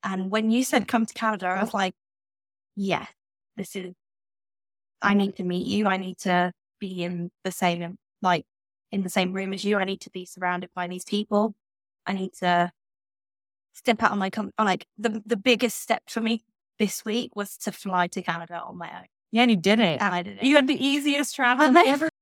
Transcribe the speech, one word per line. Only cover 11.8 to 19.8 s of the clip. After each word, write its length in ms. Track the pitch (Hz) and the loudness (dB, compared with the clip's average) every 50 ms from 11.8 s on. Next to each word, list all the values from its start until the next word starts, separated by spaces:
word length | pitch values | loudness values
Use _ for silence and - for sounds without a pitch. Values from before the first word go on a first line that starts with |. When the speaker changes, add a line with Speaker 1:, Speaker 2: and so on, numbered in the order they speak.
| _ _ _ _ _ | _ _ _ _ _
Speaker 1:
I 60 | - 196 | -6 -4
need 200 | 190 190 185 _ - | -4 -6 -8 _ -2
to 320 | 185 180 175 175 175 175 _ _ _ _ _ _ _ _ _ _ _ _ _ _ _ _ _ _ _ _ _ | 0 2 4 4 2 0 _ _ _ _ _ _ _ _ _ _ _ _ _ _ _ _ _ _ _ _ _
step 260 | - _ - 226 - | -4 _ 0 0 4
out 100 | 233 - | 2 2
of 60 | - | 2
my 140 | 202 196 196 | 2 -2 -2
com-," 220 | - - 208 196 - | -2 -4 -8 -6 -2
like, 300 | - 220 202 185 - - _ _ | 0 2 2 2 0 -2 _ _
the, 240 | - 208 233 208 220 208 | -6 -4 -4 -4 -4 -4
the 140 | 214 233 | -4 -4
biggest 420 | 196 - 262 240 220 254 226 - - | 0 4 2 4 4 2 -2 -2 -4
step 300 | - - 220 - _ - | -2 -2 -4 -4 _ -6
for 120 | - 233 | -6 -2
me 240 | 220 220 233 226 _ _ _ _ _ _ _ _ | -2 0 -2 -2 _ _ _ _ _ _ _ _
this 260 | 214 196 - - - | -2 -2 -2 -6 -6
week 300 | 220 208 240 - 247 _ | -4 -4 -4 -4 -6 _
was 220 | 208 202 202 - | -8 -8 -8 -10
to 140 | - - 214 | -8 -8 -8
fly 360 | - - - 196 190 180 175 | -8 -6 -8 -2 0 0 0
to 160 | 175 - 196 180 | 0 -2 -6 -4
Canada 360 | - 165 170 170 165 175 170 | -4 -4 -4 -6 -10 -12 -12
on 160 | - - 175 | -12 -12 -12
my 140 | 175 170 160 | -12 -14 -12
own. 160 | - 180 - _ _ _ _ _ | -14 -16 -18 _ _ _ _ _
Speaker 2:
Yeah, 120 | - 226 247 | 2 4 4
and 80 | 247 | 6
you 60 | 226 | 4
did 220 | 185 165 196 214 | 4 4 4 4
it. 220 | 220 | 6